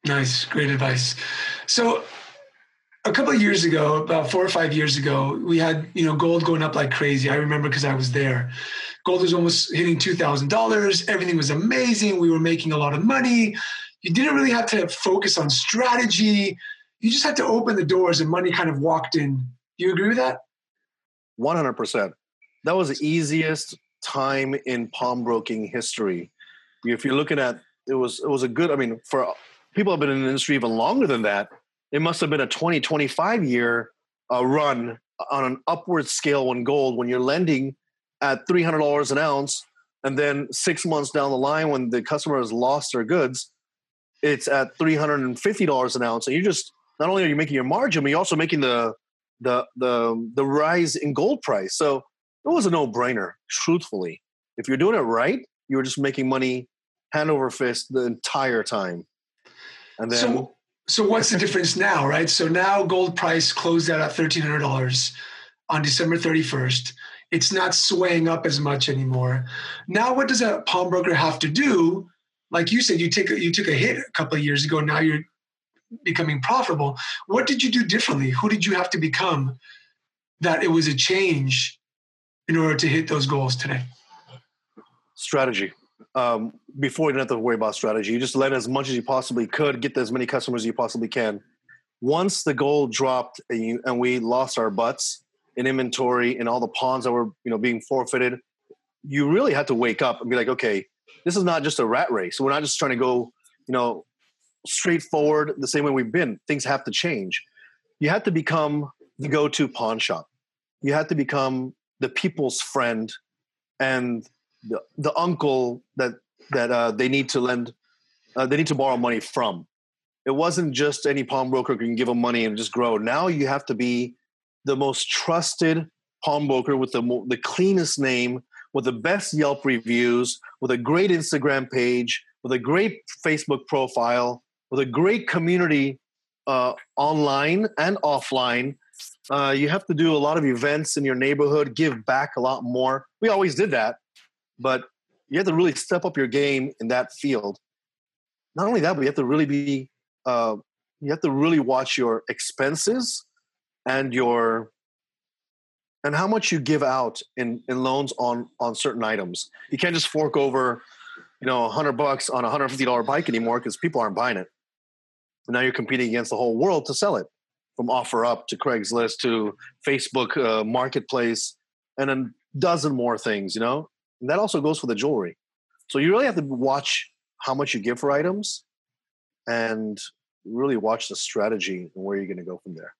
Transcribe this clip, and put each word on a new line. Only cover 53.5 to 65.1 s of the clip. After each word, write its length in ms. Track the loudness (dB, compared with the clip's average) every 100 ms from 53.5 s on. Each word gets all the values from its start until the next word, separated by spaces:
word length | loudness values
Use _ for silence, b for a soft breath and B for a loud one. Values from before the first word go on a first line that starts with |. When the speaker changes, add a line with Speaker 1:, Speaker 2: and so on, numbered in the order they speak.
Speaker 2:
truthfully. 720 | -4 2 0 0 -6 -6 -8 _ _ _ -10
If 120 | -4
you're 80 | 2
doing 200 | 2 2
it 40 |
right, 380 | 2 2 2 -2 -8 _ _
you 80 | -2
were 60 |
just 160 | -2 -2
making 300 | -2 0 0
money 400 | 0 0 -2 -8 _ _ _ _
hand 180 | -2 0
over 180 | 0 0
fist 360 | 0 -2 -2 -4
the 140 | -2
entire 580 | -2 -4 -4 -2 0 0
time. 440 | 0 -2 -4 -6 -12 _ _ _ B B B B B B
And 120 | -2
then 80 | 0
Speaker 1:
So, 380 | 0 0 -4 _ _ _ -4
so 200 | 0 2
what's 220 | 2 2
the 80 | 0
difference 380 | 0 0 0 0
now, 300 | 2 2 2
right? 240 | 0 0
So 180 | 2 2
now 360 | 2 4 2
gold 320 | 2 2 0 0
price 360 | 0 2 0
closed 380 | 0 2 2 2
out 100 | 0
at 120 | -2
thirteen 300 | 0 0 0
hundred 180 | -2 -2
dollars 520 | 0 0 0 0 -2